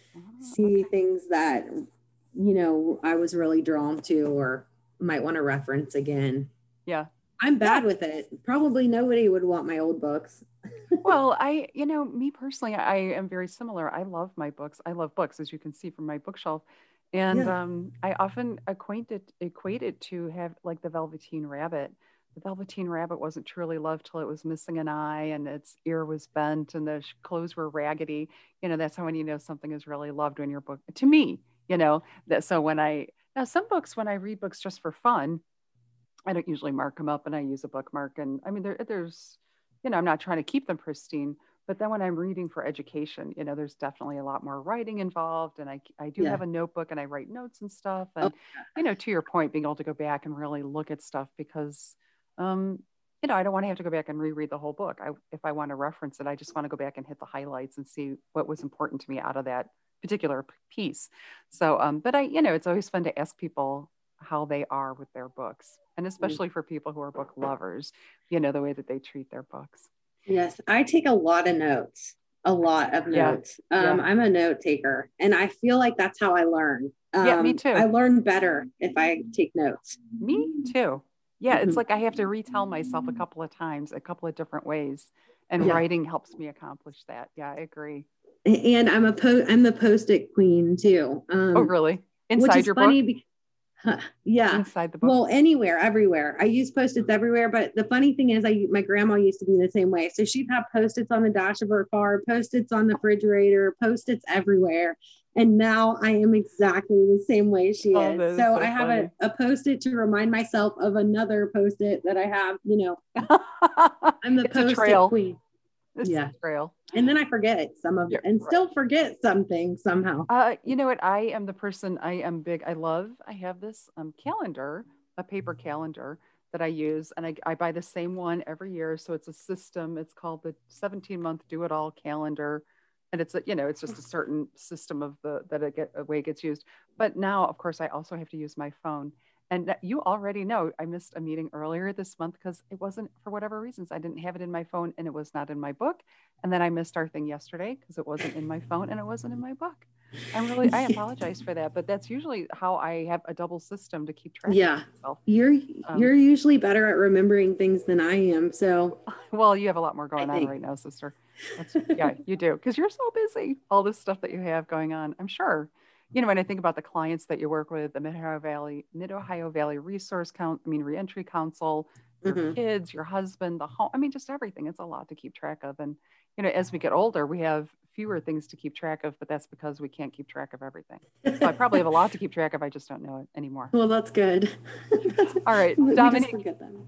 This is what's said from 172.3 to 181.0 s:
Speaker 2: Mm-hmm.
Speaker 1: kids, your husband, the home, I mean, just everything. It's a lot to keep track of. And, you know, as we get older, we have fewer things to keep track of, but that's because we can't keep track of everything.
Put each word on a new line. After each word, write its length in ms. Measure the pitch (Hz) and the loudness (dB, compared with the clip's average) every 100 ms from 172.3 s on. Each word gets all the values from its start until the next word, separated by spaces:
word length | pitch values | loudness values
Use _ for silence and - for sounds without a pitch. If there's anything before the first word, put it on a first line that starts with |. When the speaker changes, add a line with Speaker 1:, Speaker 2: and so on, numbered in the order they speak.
Speaker 2:
Mm-hmm. 220 | 180 160 240 | -2 -4 -2
Speaker 1:
kids, 380 | 226 208 170 | -2 -4 -6
your 100 | - | -12
husband, 560 | 160 196 190 - 175 170 | -6 -6 -6 -8 -8 -6
the 60 | 147 | -10
home, 240 | - 214 | -6 -4
I 40 | 262 | -2
mean, 120 | 285 | -4
just 200 | 269 - | -6 -12
everything. 360 | 285 214 - 151 | -10 -10 -10 -12
It's 120 | - | -10
a 60 | |
lot 240 | 170 131 - | -14 -14 -14
to 60 | |
keep 200 | 156 131 | -18 -18
track 280 | - 151 156 | -12 -12 -10
of. 140 | 139 139 | -14 -12
And, 160 | 147 147 _ _ _ - | -12 -12 _ _ _ -6
you 60 | |
know, 60 | 190 | -2
as 220 | 180 185 | -2 -4
we 60 | 160 | -4
get 140 | 156 | 0
older, 340 | 165 226 175 143 | 2 0 0 -4
we 140 | 175 | -2
have 300 | 160 151 151 _ _ | -2 -2 -6 _ _
fewer 260 | - 214 175 | -12 -8 -6
things 260 | 127 156 151 | -6 -8 -8
to 80 | - | -14
keep 180 | 151 | -14
track 300 | - 165 156 | -10 -8 -8
of, 140 | 151 139 | -10 -10
but 100 | 139 | -10
that's 180 | 147 - | -10 -10
because 340 | - 151 143 | -14 -12 -10
we 80 | 143 | -14
can't 240 | 147 139 | -12 -12
keep 160 | - 139 | -12 -16
track 240 | 139 139 | -14 -14
of 80 | 135 | -14
everything. 380 | 135 - - - | -16 -18 -20 -20